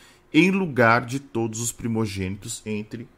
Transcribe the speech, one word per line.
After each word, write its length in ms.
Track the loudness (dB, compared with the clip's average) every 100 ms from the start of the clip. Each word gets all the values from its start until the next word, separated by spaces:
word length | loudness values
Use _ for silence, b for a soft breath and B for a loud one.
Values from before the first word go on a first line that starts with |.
| b b b
em 200 | 4 4
lugar 540 | 4 0 4 4 4 0
de 140 | -8
todos 400 | -6 -4 -4 -4
os 120 | -8
primogênitos 920 | -6 -4 -2 -2 -2 -6 -6 -10 -12
entre 440 | -8 -8 -8 -12 -16